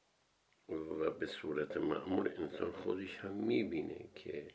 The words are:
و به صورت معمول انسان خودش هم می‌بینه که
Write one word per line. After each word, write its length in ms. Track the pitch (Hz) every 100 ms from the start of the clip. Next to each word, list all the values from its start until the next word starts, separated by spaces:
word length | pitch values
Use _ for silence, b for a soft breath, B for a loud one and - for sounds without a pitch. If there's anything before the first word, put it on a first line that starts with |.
| _ _ _ _ _ _ -
و 420 | 80 80 80 80
به 160 | - 80
صورت 500 | - 80 73 73 76
معمول 520 | 78 78 78 95 95
انسان 440 | - 76 - 87
خودش 440 | 82 95 92 92 -
هم 180 | 98
می‌بینه 760 | 101 107 123 98 80 - - -
که 340 | - - 73 76